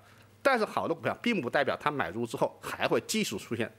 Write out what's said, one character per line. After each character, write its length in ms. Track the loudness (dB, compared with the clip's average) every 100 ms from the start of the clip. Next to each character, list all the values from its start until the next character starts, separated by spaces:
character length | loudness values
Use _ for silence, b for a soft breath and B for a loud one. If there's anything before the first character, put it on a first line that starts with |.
| B B B 0
但 160 | 2 4
是 80 | 2
好 220 | 0 0
的 80 | -2
股 60 |
票 140 | -2 -2
并 180 | 0 0
不 80 | 2
代 160 | 2
表 140 | 2 0
它 120 | -2
买 180 | -2 -4
入 160 | -2 -4
之 100 | 0
后 220 | -2 -2
还 280 | -10 -2 2
会 120 | 2 2
继 180 | -2
续 140 | 0 -4
出 180 | -6 -4
现 160 | -4